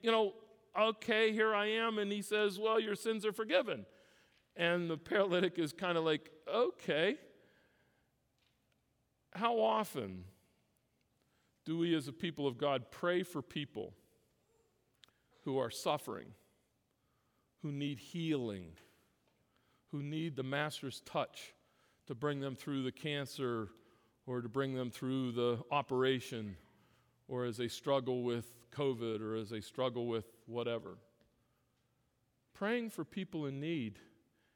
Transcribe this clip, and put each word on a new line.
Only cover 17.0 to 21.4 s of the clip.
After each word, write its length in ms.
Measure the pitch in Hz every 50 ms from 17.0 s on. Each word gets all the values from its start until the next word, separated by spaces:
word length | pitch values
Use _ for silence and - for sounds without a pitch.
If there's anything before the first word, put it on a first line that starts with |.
| _ _ _ _ _ _ _ _ _ _ _ _
who 100 | - 151
need 280 | 143 143 143 143 143 127
healing, 760 | - - - 170 165 160 156 139 123 113 101 95 90 80 80 - - - _ _ _ _ _ _ _ _ _ _ _ _ _ _ _ _ _ _ _ _
who 120 | - 147 143
need 320 | 143 151 156 160 165 139
the 80 | 123 131
Master's 560 | 131 139 143 151 151 - - - 135 - -
touch 520 | - - - 160 131 - - -